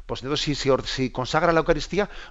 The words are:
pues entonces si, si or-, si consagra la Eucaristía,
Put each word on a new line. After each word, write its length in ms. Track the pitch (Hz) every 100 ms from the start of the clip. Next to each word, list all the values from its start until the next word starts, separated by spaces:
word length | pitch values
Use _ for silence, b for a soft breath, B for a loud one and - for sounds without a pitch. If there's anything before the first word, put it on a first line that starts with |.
| -
pues 160 | 120
entonces 200 | 127 147
si, 120 | - 139
si 140 | 139
or-, 160 | 127 -
si 240 | - 127
consagra 440 | - 120 156 170
la 80 | 165
Eucaristía, 480 | 156 156 131 - 202 B B